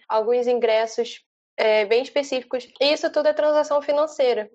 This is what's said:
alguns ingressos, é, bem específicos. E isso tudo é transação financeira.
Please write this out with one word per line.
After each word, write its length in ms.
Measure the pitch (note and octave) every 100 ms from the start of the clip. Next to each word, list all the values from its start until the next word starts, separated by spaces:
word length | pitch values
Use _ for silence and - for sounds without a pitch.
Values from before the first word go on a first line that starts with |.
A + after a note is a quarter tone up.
| -
alguns 380 | A3 A3 B3 A#3+
ingressos, 800 | B3 A3 A3 A3+ - A#3 - _ _ _ -
é, 280 | A3 G#3+ G3+
bem 160 | A#3
específicos. 680 | C4+ C#4+ C#4 B3+ B3 B3+ - -
E 100 | C#4
isso 180 | D4+ D#4+
tudo 160 | D4+ D4+
é 60 |
transação 480 | D4+ D4+ D4+ D4 C#4+
financeira. 680 | C#4+ C#4+ D4+ D4+ B3+ A3 G#3+